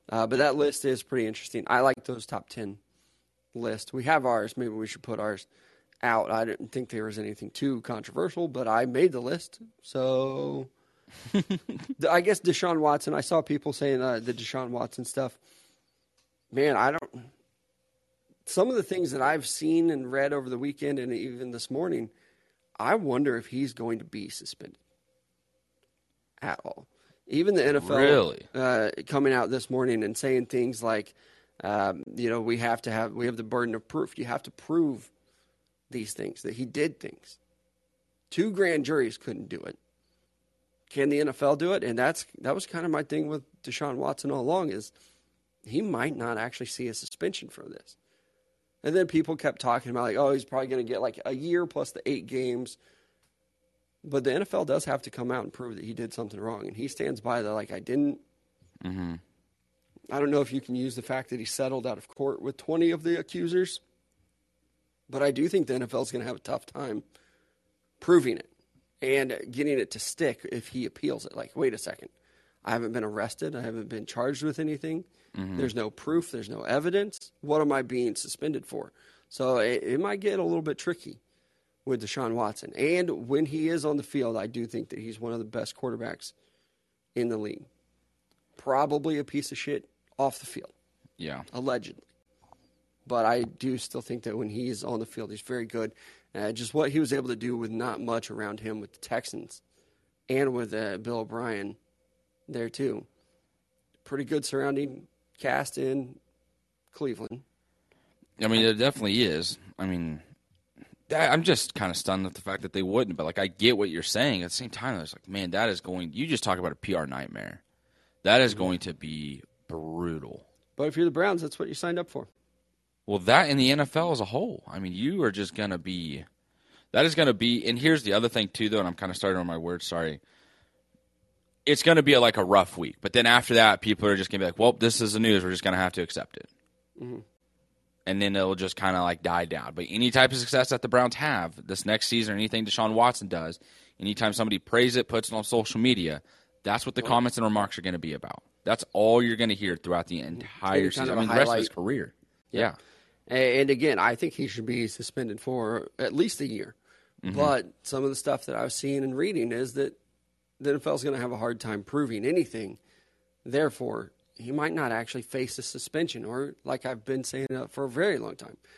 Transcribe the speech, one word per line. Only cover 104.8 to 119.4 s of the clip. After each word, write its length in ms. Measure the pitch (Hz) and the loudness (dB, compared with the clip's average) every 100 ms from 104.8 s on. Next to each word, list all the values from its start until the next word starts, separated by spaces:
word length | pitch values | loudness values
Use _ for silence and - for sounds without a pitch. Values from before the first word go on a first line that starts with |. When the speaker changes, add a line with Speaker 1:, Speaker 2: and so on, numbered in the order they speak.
| 143 127 - _ _ - | -2 -8 -18 _ _ -6
Speaker 1:
cast 400 | 131 135 139 - | 0 0 0 -2
in 400 | 135 135 127 - _ _ _ _ _ _ _ | -2 -2 -4 -14 _ _ _ _ _ _ _
Cleveland. 500 | - 143 104 110 123 _ _ _ _ _ _ _ _ _ - | -8 -6 -6 -10 -12 _ _ _ _ _ _ _ _ _ -2
Speaker 2:
I 60 | 110 | 2
mean, 180 | 113 | 6
it 100 | 113 | 6
definitely 480 | 107 135 - 107 107 | 6 2 2 0 4
is. 360 | 107 78 - - 95 - | 4 2 -2 -8 -14 -6
I 80 | 95 | -4
mean, 360 | 90 82 76 - - _ _ _ _ - - - | -2 -4 -8 -12 -20 _ _ _ _ -20 -20 -4
that, 240 | 156 156 | 2 4
I'm 100 | 151 | 4
just 320 | 165 160 - | 6 2 2
kinda 200 | - 95 | -2 -2
stunned 300 | - - 95 | -2 0 0
with 100 | 92 | -2
the 60 | - | -6
fact 220 | 101 98 | -6 -6
that 100 | 98 | -4
they 100 | 98 | -2
wouldn't. 340 | 92 110 110 82 | 2 2 0 -2
But, 80 | 80 | -4
like, 120 | 98 | 0
I 80 | 98 | -2
get 280 | 82 113 107 | 4 4 6
what 140 | 101 | 2
you're 120 | 80 | -2
saying. 400 | - 107 139 98 | -2 2 2 0
At 80 | 87 | -2
the 60 | - | -6
same 140 | 123 | -8
time, 280 | - 131 98 | -8 -6 -6
it's 120 | 78 | -8
like, 140 | - - | -14 -10
man, 220 | 98 90 | -6 -4
that 180 | 95 113 | 0 0
is 120 | 90 | -2
going, 320 | - 92 87 | -6 -8 -6
you 140 | 87 160 | -6 -2
just 160 | 131 | -2
talk 140 | - 90 | 0 -2
about 140 | 87 | -2
a 40 | - | -6
P 180 | - | -4
R 120 | 87 71 | -2 -2
nightmare. 560 | 65 64 50 50 50 _ _ _ _ _ _ | -6 -10 -10 -12 -14 _ _ _ _ _ _
That 180 | - 120 | 6 6
is 120 | 123 | 6
Speaker 1:
Mm-hmm. 80 | 101 | 2
Speaker 2:
going 160 | 92 90 | -2 -2
to 140 | 92 | -4
be 480 | 80 78 78 73 69 | -10 -10 -8 -8 -12